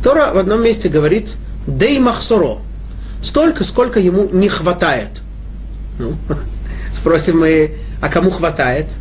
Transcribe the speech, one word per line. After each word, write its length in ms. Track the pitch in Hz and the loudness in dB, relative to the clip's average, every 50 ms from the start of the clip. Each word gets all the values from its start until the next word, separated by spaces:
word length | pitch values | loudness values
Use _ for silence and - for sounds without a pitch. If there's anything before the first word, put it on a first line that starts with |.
| - | 4
Тора 280 | 247 277 311 294 254 - | 4 4 4 4 2 2
в 40 | 185 | 2
одном 260 | 190 185 208 226 233 | 2 2 2 2 2
месте 260 | 233 220 - - 180 | 2 2 2 0 0
говорит: 420 | 147 156 147 151 175 220 214 - - - - - - - - - | 2 2 4 4 2 2 0 -4 -10 -10 -10 -10 -10 -10 -6 -6
«Дей 320 | 139 131 185 247 285 269 | 0 2 2 2 4 4
махсоро», 600 | 254 247 226 - - - 233 214 175 131 107 - - - - - - - - - - - - - | 2 2 2 0 0 2 2 2 2 0 -2 -6 -8 -12 -12 -12 -10 -10 -10 -10 -10 -10 -10 -6
столько, 420 | - - - 285 311 330 320 - 196 | -6 0 2 4 4 4 2 2 -2
сколько 360 | - - - 247 247 240 226 | -2 2 0 0 2 2 2
ему 300 | 190 180 175 190 208 190 | 2 4 4 2 0 2
не 160 | - 185 196 202 | 2 2 2 2
хватает. 720 | - - 160 175 180 180 - 160 139 120 104 104 - - - - - - - - - - - - - - - - - - | 0 0 0 0 0 2 2 0 0 0 -4 -8 -10 -12 -12 -12 -12 -12 -12 -12 -12 -12 -12 -12 -12 -10 -10 -10 -8 -8
Ну, 160 | 123 117 156 151 - - - - - - - | -6 -6 -6 -6 -4 -6 -6 -4 -4 -8 -8
<laughs> 400 | - - - - - - - - | -8 -8 -8 -8 -8 -8 -6 -6
спросим 460 | - - 160 165 180 175 - 170 165 | -2 2 2 4 4 4 4 4 4
мы, 320 | 160 160 160 160 156 156 - - - - - - | 4 4 4 4 4 2 0 -8 -10 -10 -8 -4
а 80 | - 147 | -4 0
кому 220 | 147 175 185 190 | 0 2 2 2
хватает? 560 | 180 - 160 170 - - 139 123 123 143 151 - - - | 0 0 -2 -2 0 0 0 0 0 -2 -4 -6 -8 -10